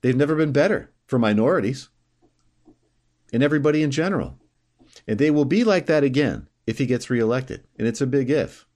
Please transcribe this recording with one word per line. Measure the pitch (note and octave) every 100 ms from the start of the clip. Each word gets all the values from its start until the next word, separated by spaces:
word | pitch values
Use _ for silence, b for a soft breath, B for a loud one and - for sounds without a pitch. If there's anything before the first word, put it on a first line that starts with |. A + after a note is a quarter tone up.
they've | B2+ B2+
never | C#3+ D#3
been | D#3
better | C#3+ E3+ F3+ - _ _
for | B2+
minorities | A2+ G#2 A#2 F3+ G#2 C3 - _ _ _ _ _ _ _ _ _ _ _ _ _ _
and | A#2
everybody | C#3+ D3+ D3 D3+
in | D#3
general. | C#3 E3+ F3+ C2+ - _ _ _ _ b b b
And | A2
they | D3+
will | D3 C#3
be | F#3+
like | A#3 F#3+ -
that | D#3
again | C#3 B2+ C#3+ C2 - _ -
if | A2+
he | B2+
gets | B2 -
reelected. | B2 A2+ B2 C3 - _ _
And | A2+
it's | A2+
a | C#3
big | C#3 B2+
if. | D3 F#2 - _